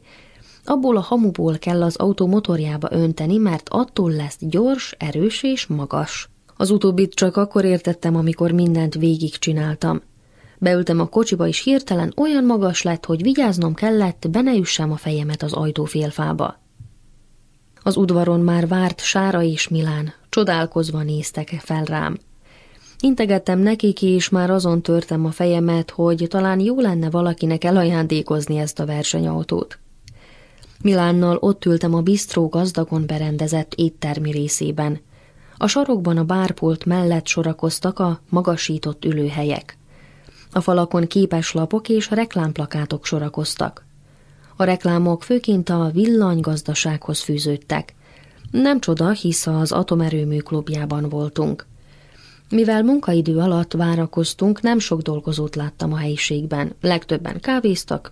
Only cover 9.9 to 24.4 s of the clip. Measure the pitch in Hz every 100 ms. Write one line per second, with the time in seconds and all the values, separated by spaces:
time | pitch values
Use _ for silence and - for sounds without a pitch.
9.9 | 160 - _ _ _ - - 180 180 175
10.9 | 170 165 220 226 175 165 160 - 269 269
11.9 | 175 165 - 302 285 247 226 190 170 180
12.9 | 165 - 165 202 269 240 175 170 160 220
13.9 | 220 190 - 165 190 262 233 175 - 156
14.9 | 151 156 151 147 147 151 156 156 151 151
15.9 | 151 151 - 156 156 - - _ - -
16.9 | - - - _ _ _ _ _ _ 202
17.9 | 196 185 175 175 170 175 170 170 185 185
18.9 | 175 - 196 190 180 170 160 - 165 160
19.9 | 151 151 - _ - 202 165 165 165 160
20.9 | 156 151 151 151 - 151 165 - 156 156
21.9 | 156 156 - - - _ - - - -
22.9 | - 269 247 214 196 190 185 202 220 208
23.9 | 196 190 185 - 185